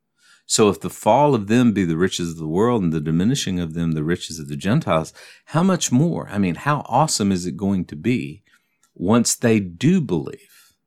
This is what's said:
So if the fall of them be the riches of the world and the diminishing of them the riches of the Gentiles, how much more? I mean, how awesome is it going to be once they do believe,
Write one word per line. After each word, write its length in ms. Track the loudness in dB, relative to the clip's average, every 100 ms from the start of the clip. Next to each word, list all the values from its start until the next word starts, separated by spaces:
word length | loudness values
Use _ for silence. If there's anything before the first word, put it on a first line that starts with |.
| _ _ _ _ -4
So 220 | 4 4
if 140 | 4
the 80 | -6
fall 440 | -2 2 4 4
of 140 | 2 2
them 240 | 2 4
be 140 | 2 0
the 100 | 0
riches 360 | 0 -2 -6
of 60 | -6
the 100 | -4
world 360 | 0 2 2
and 80 | 0
the 80 | -2
diminishing 580 | -2 0 0 0 -2 -4
of 140 | -4
them 200 | -4 -4
the 100 | -2
riches 340 | -2 -4 -6 -12
of 120 | -10
the 80 | -6
Gentiles, 560 | -2 0 0 -2 -2 -14 -20 -20 -6
how 180 | 0
much 300 | 2 0 0
more? 340 | 2 2 -2 -6
I 100 | -2
mean, 180 | -2 -2
how 280 | -2 -4 0
awesome 420 | 0 0 0 0
is 140 | 0 -2
it 100 | -4
going 300 | -2 -2 -4
to 100 | -6
be 480 | -2 -2 -4 -12 _ _ _ _ _
once 400 | -6 2 2 2
they 280 | 0 2 2
do 400 | 0 0 2 2
believe, 720 | 2 -2 -4 -14 _ -20 _ _